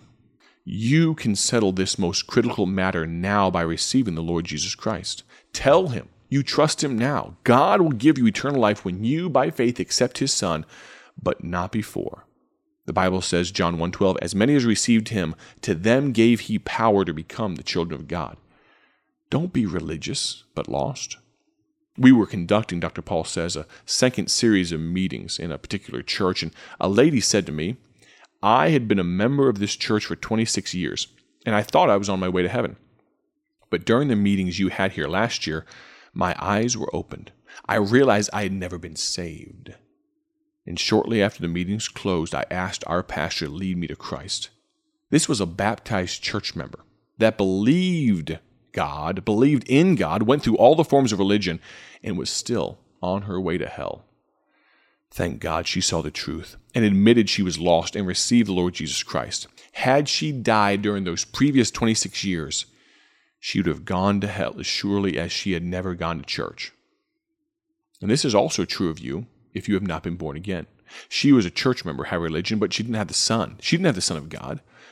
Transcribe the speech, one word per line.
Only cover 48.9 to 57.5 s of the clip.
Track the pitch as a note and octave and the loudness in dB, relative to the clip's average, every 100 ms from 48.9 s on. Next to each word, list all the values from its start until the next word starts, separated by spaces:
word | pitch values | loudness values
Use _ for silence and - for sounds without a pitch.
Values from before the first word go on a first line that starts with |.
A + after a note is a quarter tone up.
| D2 D#2 F#2+ A2 | -4 -4 -4 0
believed | G#2+ C#3 C#3+ - | 4 4 4 2
in | C3+ F#3 C#3+ | 4 4 4
God, | E2 F#2 | 2 0
went | A2 C#3+ | 2 2
through | A#2+ A2 | 2 6
all | A#2+ D#3 | 6 6
the | |
forms | D#3+ C#3 B2+ | 4 4 4
of | G2 | 2
religion, | G2 G#2 F2+ E2 - - - - | 2 2 0 -6 -10 -20 -20 -14
and | - F2 | -8 -6
was | - | -6
still | - - A#2 A1 - _ - | -6 -4 -4 -4 -8 _ -8
on | F2 G2 | -4 -4
her | G2+ F#2 | -4 -4
way | F2+ E2+ | -2 -2
to | - | -4
hell. | - G1+ - _ _ _ _ _ _ _ _ _ _ _ | -8 -10 -10 _ _ _ _ _ _ _ _ _ _ _
Thank | - F2 A#1+ | -6 -6 -4
God | E2 D#2+ E2+ | -4 -4 -4
she | F#2 | -2
saw | - E2+ | -2 -2
the | D2+ | -4
truth | - - D#2+ - - _ B2 | -8 -8 -8 -10 -20 _ 0
and | G#2+ | 4
admitted | G2 G#2 A#2+ G2+ | 6 6 6 4
she | - | 2
was | F#2 | -2